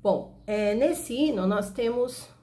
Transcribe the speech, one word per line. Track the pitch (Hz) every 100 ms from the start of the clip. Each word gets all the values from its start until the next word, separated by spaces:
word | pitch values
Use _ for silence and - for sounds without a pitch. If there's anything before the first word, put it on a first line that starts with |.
Bom, | 202 190 - - -
é, | 214 208 208
nesse | 294 320 -
hino | 240 302 226
nós | 185 208 190
temos | - 233 240 247 - - -